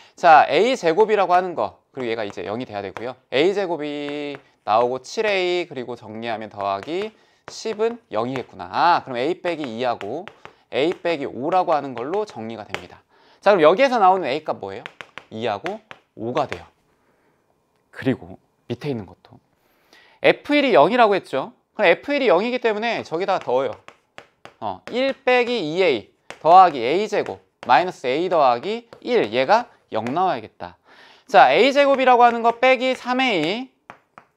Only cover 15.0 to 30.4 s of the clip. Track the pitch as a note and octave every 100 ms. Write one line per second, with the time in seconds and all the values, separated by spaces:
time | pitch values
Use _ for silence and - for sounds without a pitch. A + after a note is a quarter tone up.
15 | - - - A2 A#2 G2+ - A3 - -
16 | _ - A2+ D3+ C3 - E2+ _ _ _
17 | _ _ _ _ _ _ _ _ _ -
18 | B2+ A#2+ E2+ - _ _ - A#2+ D3+ B2
19 | G2 - _ - _ _ _ _ _ _
20 | _ _ - E3+ - D4 C#4+ F3 D3+ B3+
21 | A3+ F#3+ - C3+ E3+ - _ - G3 F#3
22 | - C#4+ B3+ E3+ A#3 B3 A#3 G#3 A#3 F#3
23 | A2 E3 G3 F3+ - B2 C3+ - - -
24 | _ - - _ - _ G#2+ F#2 - A3
25 | C4+ C4 - B3+ A#3+ A#3+ D#3 E3 F#3 A#2+
26 | - _ - - D3+ F3+ F#3 C#3+ A#2 E3
27 | G#3+ G3+ A#2 F#2+ _ _ - C3+ F3+ E3+
28 | C3 C3+ F3+ E3 C3+ A#2+ B2 G#3+ - -
29 | - A#3 B2 A#2 C3 G#3+ B3 _ _ A2
30 | A2+ - F#3 C#3